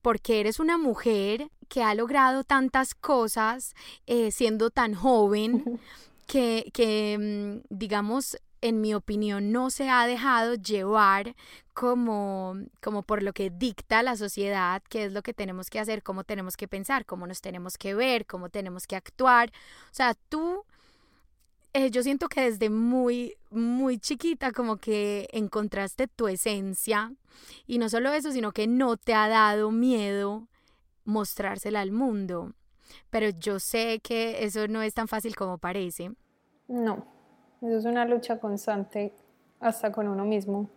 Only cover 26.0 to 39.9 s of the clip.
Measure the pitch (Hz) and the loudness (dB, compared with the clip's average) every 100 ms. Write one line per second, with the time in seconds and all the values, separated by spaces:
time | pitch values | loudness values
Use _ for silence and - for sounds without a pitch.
26 | 262 - 220 185 226 202 196 185 - 208 | -4 -2 -2 0 -2 -2 -4 -4 0 0
27 | 226 269 _ - - - - 240 226 226 | -2 -12 _ -20 -20 -20 -4 0 0 0
28 | 262 302 294 262 214 - 220 247 262 226 | 2 0 0 -2 -2 -2 2 4 2 2
29 | - 220 214 220 214 208 214 226 247 233 | 2 4 6 6 6 4 2 2 4 2
30 | 202 202 202 214 233 _ _ _ _ _ | 0 -2 -2 -6 -12 _ _ _ _ _
31 | - 214 202 - 196 196 - 208 190 220 | -2 -2 -2 -4 -6 -4 -4 -2 -2 0
32 | 269 208 190 175 170 - _ _ _ - | 0 0 -4 -6 -8 -14 _ _ _ -20
33 | _ 226 214 170 208 196 - 233 226 226 | _ 0 0 0 -4 -4 -2 -2 0 -2
34 | - 233 226 226 214 214 214 220 220 220 | -2 -2 -2 -2 -4 -2 -2 -2 -2 -2
35 | 220 220 220 202 196 180 175 196 180 170 | -2 -4 -4 -6 -6 -4 -4 -4 -4 -6
36 | 175 233 _ _ _ _ - 247 226 214 | -12 -14 _ _ _ _ -8 -2 -2 -2
37 | - _ _ _ _ _ 233 226 226 240 | -10 _ _ _ _ _ -2 0 0 0
38 | 240 240 240 226 214 202 - 208 196 208 | 2 0 0 -4 -4 -4 -2 -2 -2 -4
39 | 202 - _ _ _ _ 233 226 214 | -4 -8 _ _ _ _ -2 0 -2